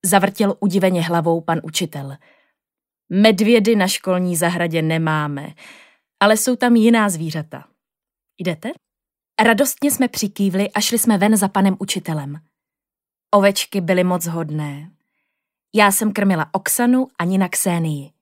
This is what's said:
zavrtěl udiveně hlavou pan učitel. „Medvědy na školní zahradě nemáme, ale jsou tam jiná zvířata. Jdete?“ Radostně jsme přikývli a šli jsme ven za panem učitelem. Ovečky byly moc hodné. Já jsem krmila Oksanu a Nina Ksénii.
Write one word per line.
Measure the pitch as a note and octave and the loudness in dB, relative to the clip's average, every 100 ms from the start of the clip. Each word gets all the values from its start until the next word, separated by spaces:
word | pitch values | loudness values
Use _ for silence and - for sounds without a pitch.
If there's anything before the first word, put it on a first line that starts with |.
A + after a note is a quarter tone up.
zavrtěl | F#3+ G3 G3 G3 G3+ - | 2 2 2 0 -2 0
udiveně | G3+ F#3 F#3 F3+ | -2 0 0 0
hlavou | E3 E3+ E3 E3 | 0 0 0 -2
pan | E3 D#3+ | -2 -6
učitel. | D#3+ D#3 E3 D3 C#3 C#3 _ _ _ _ _ _ _ _ _ | -4 -8 -6 -8 -14 -16 _ _ _ _ _ _ _ _ _
„Medvědy | F#3 G#3+ F#3+ G#3+ A#3+ G#3 A3 | 2 4 4 4 4 4 2
na | F#3 | 0
školní | - - F3+ F3+ E3+ | -2 -2 -2 -2 0
zahradě | E3+ F3 E3+ E3 | -2 0 -2 -2
nemáme, | D#3+ D#3+ D#3+ D#3 D3 C#3+ D3+ - - - _ _ _ _ | -2 0 0 -2 -4 -8 -12 -20 -20 -20 _ _ _ _
ale | G3+ A3 | 2 2
jsou | C4 B3 | 0 0
tam | B3 A#3 | 2 4
jiná | A3 A#3 G#3 | 6 4 2
zvířata. | E3 D#3+ D#3 D3 C#3 - _ _ _ _ _ _ _ | -2 -6 -8 -10 -16 -20 _ _ _ _ _ _ _
Jdete?“ | F3+ D#3+ A3+ E4 _ _ _ _ _ - | -6 -6 -8 -12 _ _ _ _ _ 0
Radostně | A3 A3 C4+ - C#4+ | 2 4 0 0 -2
jsme | - B3 | 0 -2
přikývli | - G3+ - G3 F#3 G3+ | -2 -6 -2 -2 0 -2
a | - | -2
šli | - A#3 | -2 -2
jsme | A#3+ G#3 | 0 2
ven | G3+ A3 | 2 2
za | G3 | 2
panem | G3+ G3 F#3+ | 2 2 0
učitelem. | G3 F#3 E3 D#3 C#3+ D3+ _ _ _ _ _ _ _ _ _ | -6 -6 -6 -6 -6 -12 _ _ _ _ _ _ _ _ _
Ovečky | G3+ G3 G3 - G3+ | 2 4 0 -6 -6
byly | E3+ F#3 | 0 0
moc | F3+ F3+ E3+ | 2 -2 -4
hodné. | E3 D#3+ D3+ D3 C#3+ E3 _ _ _ _ _ _ _ _ | -6 -6 -6 -8 -10 -18 _ _ _ _ _ _ _ _
Já | G#3+ G3+ | 2 2
jsem | G3 A3 | 2 -2
krmila | G3+ G3 F3 D3+ | 0 0 0 -2
Oksanu | - - - A#3+ B3+ C4 - | -6 -4 -2 2 2 0 -4
a | |
Nina | F3 F#3+ F3+ | -2 0 0
Ksénii. | - G3 E3+ E3 D3 D3 _ | -2 -2 -2 -2 -4 -10 _